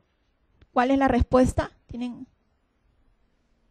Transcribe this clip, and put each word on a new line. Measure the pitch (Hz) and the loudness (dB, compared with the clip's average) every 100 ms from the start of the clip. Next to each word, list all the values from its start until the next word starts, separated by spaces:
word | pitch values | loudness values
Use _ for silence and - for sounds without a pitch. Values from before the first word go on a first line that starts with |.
| _ _ _ _ _ _ _ | _ _ _ _ _ _ _
¿Cuál | 254 247 | -2 0
es | 277 | 2
la | 269 | 2
respuesta? | 240 - 254 254 - 302 _ - | 2 2 2 2 0 -8 _ -18
¿Tienen | 240 247 254 262 _ _ _ _ _ _ _ _ _ _ _ _ _ _ | -12 -12 -12 -18 _ _ _ _ _ _ _ _ _ _ _ _ _ _